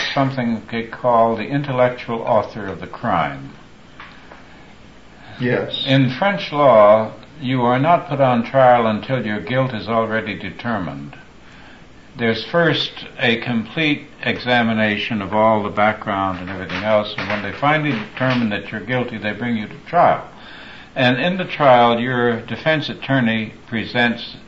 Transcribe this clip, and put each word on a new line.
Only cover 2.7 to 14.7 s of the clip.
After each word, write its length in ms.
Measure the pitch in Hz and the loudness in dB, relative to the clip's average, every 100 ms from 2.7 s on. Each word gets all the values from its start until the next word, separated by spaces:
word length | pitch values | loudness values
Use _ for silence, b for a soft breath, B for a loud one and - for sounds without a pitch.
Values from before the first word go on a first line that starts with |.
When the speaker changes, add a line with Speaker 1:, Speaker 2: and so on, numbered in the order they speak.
| 90 | -8
Speaker 1:
the 60 | 85 | -10
crime. 640 | - 120 87 73 67 67 - - - - - - B B B B B B - - - - - - - | -6 -2 0 -2 -6 -14 -18 -20 -20 -20 -20 -20 B B B B B B -20 -20 -20 -20 -20 -18 -6
Speaker 2:
Yes. 440 | 123 110 - - 139 | -2 -2 -2 -6 2
Speaker 1:
In 220 | 135 123 | 2 2
French 400 | - 196 180 - | 0 -2 -2 -4
law, 640 | 147 143 110 104 110 110 - - - | 2 6 8 8 6 2 -8 -20 -8
you 200 | 127 131 | -2 0
are 160 | 120 127 | 2 2
not 280 | 151 170 - | 4 2 2
put 140 | 139 | 0
on 220 | 131 120 | 2 2
trial 440 | - 135 127 120 113 | 2 6 6 6 4
until 380 | 104 - 131 107 | 0 -2 -4 -2
your 140 | 107 | -6
guilt 320 | - 127 131 | -2 -2 0
is 140 | 110 98 | -4 -2
already 500 | 113 110 110 110 92 | 0 0 -2 -4 -8
determined. 800 | 98 - 120 110 82 69 71 - - - B B B B B B B - | -10 -8 -6 -4 -4 -8 -14 -16 -20 -20 B B B B B B B -4
There's 300 | 117 107 - | -2 -2 -2
first 460 | 170 165 139 - - - - | 2 2 0 -4 -8 -14 -2
a 200 | 127 117 | 0 0
complete 640 | 123 117 107 165 151 147 - - | -2 -4 -4 -2 -2 -2 -6 -8
examination 1000 | - - 123 123 113 | -6 -4 0 0 2